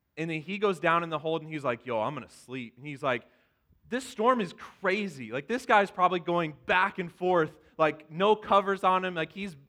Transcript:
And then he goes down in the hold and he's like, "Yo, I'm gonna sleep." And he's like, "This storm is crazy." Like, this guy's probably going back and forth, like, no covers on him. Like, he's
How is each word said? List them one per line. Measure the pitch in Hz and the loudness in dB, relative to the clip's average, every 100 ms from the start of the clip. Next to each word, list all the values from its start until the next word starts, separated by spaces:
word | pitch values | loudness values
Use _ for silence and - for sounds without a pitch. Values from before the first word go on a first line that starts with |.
| _ - | _ -10
And | 165 | -6
then | 160 | -6
he | 147 202 | -6 -2
goes | 208 170 | -2 0
down | 165 165 | 2 2
in | 170 | 0
the | 156 | -4
hold | 160 160 | -4 -4
and | 151 | -6
he's | 156 135 | -6 -4
like, | 120 127 | -4 -4
"Yo, | 113 | -2
I'm | 113 147 | -2 -4
gonna | 104 | -12
sleep." | - - 131 117 - | -18 -14 -12 -12 -14
And | 147 | -14
he's | 135 | -6
like, | 139 120 - _ _ _ _ _ _ | -2 -2 -6 _ _ _ _ _ _
"This | 240 - | -8 -8
storm | - 226 254 | -2 2 2
is | 175 - | 0 -8
crazy." | - - 196 202 202 139 113 | -20 -6 -2 0 -2 -8 -8
Like, | 123 147 | -8 -4
this | 247 - | -6 4
guy's | 220 196 | 4 4
probably | - 180 180 | 2 2 2
going | 165 175 160 147 - | 0 0 -2 -6 0
back | 185 196 196 | 2 2 -2
and | 170 | -10
forth, | - 180 180 156 - _ - | -4 2 2 2 -4 _ 0
like, | 156 151 - | 0 0 -10
no | 160 202 214 | 0 2 2
covers | - 202 196 190 190 | 4 2 4 2 2
on | 185 185 | 2 0
him. | 175 | -4
Like, | 160 | -6
he's | 196 202 143 | -6 -12 -12